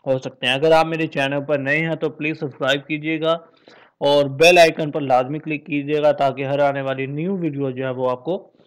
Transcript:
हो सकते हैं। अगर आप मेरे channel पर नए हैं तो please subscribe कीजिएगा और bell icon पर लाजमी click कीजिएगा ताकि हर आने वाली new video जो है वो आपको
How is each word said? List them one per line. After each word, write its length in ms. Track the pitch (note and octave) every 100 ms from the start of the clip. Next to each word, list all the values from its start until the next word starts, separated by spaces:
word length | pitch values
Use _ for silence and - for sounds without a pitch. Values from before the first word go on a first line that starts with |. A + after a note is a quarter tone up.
| C#3
हो 120 | C3
सकते 280 | C3 - B2+
हैं। 60 |
अगर 180 | C3+ D#3+
आप 160 | D#3+ D#3+
मेरे 200 | D#3+ D#3+
channel 320 | D3+ C#3 C#3+
पर 200 | C#3 D3
नए 180 | C3+ D3
हैं 200 | E3 D#3+
तो 120 | D#3
please 300 | D#3 D3+ D3+
subscribe 420 | D3+ - C3+ C#3+
कीजिएगा 680 | C#3 D#3 D#3 D#3+ D#3+ E3 - _ _ - _ _
और 280 | C#3+ C#3+ C#3+
bell 300 | C3+ E3 F3+
icon 320 | E3 D#3+ D#3
पर 100 | D#3
लाजमी 380 | C#3 B2+ B2+ D3+
click 260 | D#3 D3+ D3
कीजिएगा 460 | C#3+ C#3 D3+ D3
ताकि 320 | C#3 C#3 C3
हर 180 | C3+ C#3+
आने 200 | C#3+ C#3
वाली 260 | C3+ C3 C3+
new 280 | C#3+ F3 G3
video 360 | E3 C#3 C3+
जो 140 | B2+ C3
है 60 |
वो 160 | B2+ B2+
आपको 440 | B2 D#3 - - _